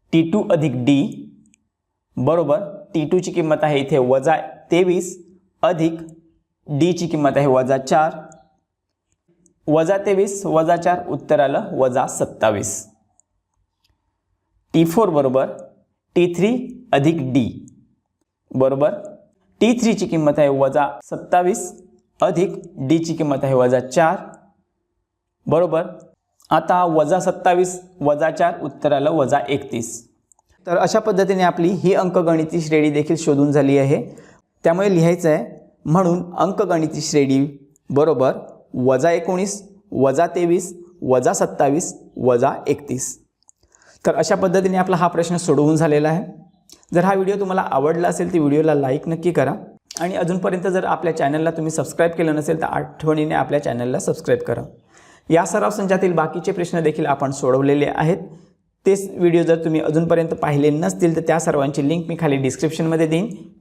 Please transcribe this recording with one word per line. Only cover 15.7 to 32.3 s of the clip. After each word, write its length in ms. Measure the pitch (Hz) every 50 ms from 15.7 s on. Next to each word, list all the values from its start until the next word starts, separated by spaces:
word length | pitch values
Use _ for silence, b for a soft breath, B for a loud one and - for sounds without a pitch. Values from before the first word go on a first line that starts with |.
| _ _ _ _ _ _ _ _ -
टी 180 | 180 175 180 170
थ्री 140 | 165 180 220 247 247 - - - - - - -
अधिक 220 | 139 139 160 165
डी 520 | 165 - - 123 139 117 92 - - - - - _ _ _ _ _ _ _ _ _ _ _ _ _ _ - -
बरोबर 400 | 131 131 135 139 139 147 - 202 - - - - - _ _ _ _ _ _ _ -
टी 120 | 208 226 247
थ्री 220 | 233 - 233 208
ची 120 | - 180
किंमत 320 | - 165 160 151 147 147 160
आहे 100 | 147 143
वजा 400 | 139 135 135 135 131 151 143 131 - - -
सत्तावीस. 800 | - 165 135 - - - 180 180 180 220 - - - - - - _ _ _ _ _ _ -
अधिक 420 | - - - 165 185 185 - - - - -
डीची 380 | - 135 131 160 165 165 165 156
किंमत 220 | 143 156 147 139 127 -
आहे 120 | 135 135
वजा 260 | 127 123 123 127 123
चार, 360 | 123 - - 180 160 160 185 - - - - - _ _ _ _ _ _ _ _ _ _ _ _ _ _ _ _ _ _ _ _ -
बरोबर. 360 | 127 143 165 180 165 156 160 180 185 - - - - _ _ _ _ _ _ _ -
आता 340 | - 160 165 - 185 180 180
वजा 360 | 170 160 156 151 147 180 180
सत्तावीस, 600 | 180 190 175 - - 180 180 180 185 180 - - - - _ -
वजा 300 | 143 147 147 147 160 160
चार, 300 | 151 - 175 170 170 - 135
उत्तर 300 | 147 - - - 147 143
आलं 180 | 135 139 151
वजा 280 | 165 156 135 123 143 139 - -
एकतीस. 600 | 143 135 - - 120 117 117 - - - - _ _ _ _ _ _ _ _ _ _ _ -
तर 100 | 185 175
अशा 220 | 190 196 - - 220
पद्धतीने 440 | 214 220 202 180 196 180 196 185 180
आपली 260 | 175 170 - 165 175
ही 260 | 202 156 131 175 196
अंकगणिती 640 | - 190 180 170 190 175 165